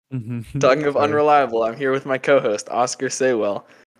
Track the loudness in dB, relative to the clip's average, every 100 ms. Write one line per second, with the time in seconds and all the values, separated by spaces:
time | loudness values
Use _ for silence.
0 | _ -12 -8 -10 -10 0 2 2 0 0
1 | 0 2 4 4 2 0 -2 -2 -2 -2
2 | -2 -4 2 2 2 -4 -4 -2 -2 -2
3 | -6 -2 0 2 0 -4 -10 _ _ _